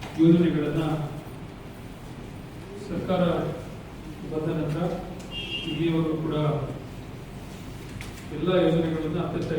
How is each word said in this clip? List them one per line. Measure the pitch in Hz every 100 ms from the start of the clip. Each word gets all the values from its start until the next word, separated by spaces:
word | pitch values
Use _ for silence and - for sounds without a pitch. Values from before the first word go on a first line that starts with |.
| - 160
ಯೋಜನೆಗಳನ್ನ | 165 175 165 151 139 156 156 156 - - - - - - - - - - - - - - - - - 202 -
ಸರ್ಕಾರ | 170 175 180 170 156 151 - - - - - - - 147
ಬಂದ | 156 160 165
ನಂತರ | 147 156 180 - - - - - - - -
ಇಲ್ಲಿಯವರೆಗೂ | 151 165 165 156 151
ಕೂಡ | 147 151 151 131 - - - - - - - - - - - - - - - - - 151
ಎಲ್ಲ | 170 185 160
ಯೋಜನೆಗಳನ್ನ | 165 160 160 156 175 -
ಅತ್ಯಂತ | 170 160